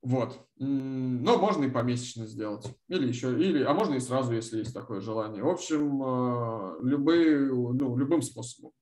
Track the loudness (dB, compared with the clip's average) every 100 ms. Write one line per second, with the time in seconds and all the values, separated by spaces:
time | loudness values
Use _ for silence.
0 | 0 0 0 -6 -20 _ -2 -2 -2 -4
1 | -2 0 4 4 4 2 0 0 0 -2
2 | -4 -10 -10 -6 -6 -6 -10 -14 _ -2
3 | 0 -2 -2 2 2 4 2 2 2 0
4 | 0 0 0 -2 -2 -6 -6 -8 -8 -8
5 | -4 -4 -4 -2 0 -2 -2 0 0 0
6 | 0 0 0 0 -2 -4 -6 -4 0 2
7 | 4 6 6 4 4 2 0 0 0 0
8 | 2 2 0 -8 -12 -14 -20 _